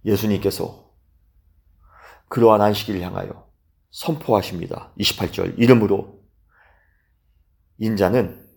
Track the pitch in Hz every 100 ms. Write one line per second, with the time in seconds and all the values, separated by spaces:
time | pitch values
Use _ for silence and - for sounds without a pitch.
0 | - 101 107 98 98 - - - _ _
1 | _ _ _ _ _ _ _ _ _ _
2 | - - _ - 113 107 104 104 107 95
3 | 90 92 98 - _ _ _ _ _ -
4 | - 156 - 107 - 87 90 - - -
5 | 101 - 87 - 92 - 117 123 101 98
6 | - - _ _ _ _ _ _ _ _
7 | _ _ _ _ _ _ _ _ 110 104
8 | 92 123 90 - -